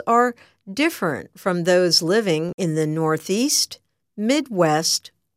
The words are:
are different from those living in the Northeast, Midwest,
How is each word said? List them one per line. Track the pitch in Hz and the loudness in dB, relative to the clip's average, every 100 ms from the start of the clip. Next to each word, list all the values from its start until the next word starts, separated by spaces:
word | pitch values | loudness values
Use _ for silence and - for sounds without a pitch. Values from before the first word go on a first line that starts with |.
| - | 0
are | 233 247 240 - _ - | 2 2 -2 -18 _ -14
different | 196 311 320 180 123 - - | -2 -2 0 -4 -4 -8 -8
from | - 180 | -4 -2
those | 170 180 180 156 | 2 4 4 2
living | 160 208 208 156 165 - | 2 0 2 -2 -2 -4
in | 180 156 | -2 0
the | 156 | -2
Northeast, | 156 160 156 - 190 269 - - - _ _ _ - | 0 0 -2 -2 -2 0 0 -2 -8 _ _ _ -6
Midwest, | 214 285 269 202 165 151 165 - - _ _ | 0 0 -2 0 2 2 0 -4 -6 _ _